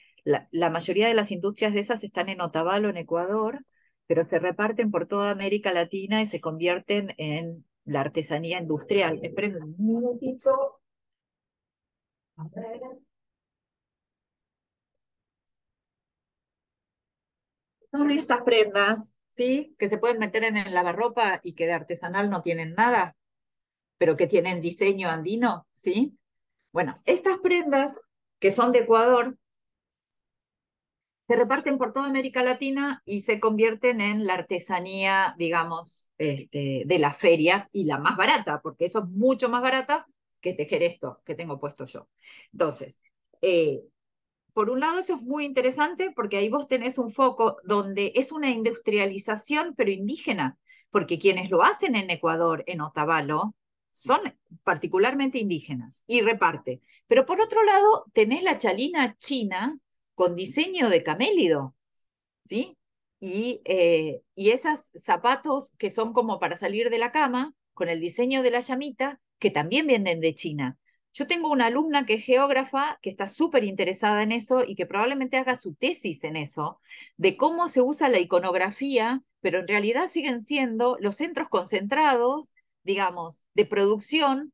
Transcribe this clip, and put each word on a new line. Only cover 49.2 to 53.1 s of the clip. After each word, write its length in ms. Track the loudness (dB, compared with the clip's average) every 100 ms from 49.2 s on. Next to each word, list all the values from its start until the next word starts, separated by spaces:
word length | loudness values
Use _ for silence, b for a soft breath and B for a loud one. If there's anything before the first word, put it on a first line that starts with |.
| -6 -6 -2 -2 -2
pero 160 | -2 0
indígena, 680 | 0 -4 -6 -4 -2 -4 -6 _ b b
porque 280 | -2 -2 2
quienes 320 | 2 2 0
lo 120 | 4
hacen 320 | 4 4 -2 -2
en 140 | -2
Ecuador, 540 | -2 -2 0 0 0 -6
en 160 | -8
Otavalo, 720 | -6 -2 0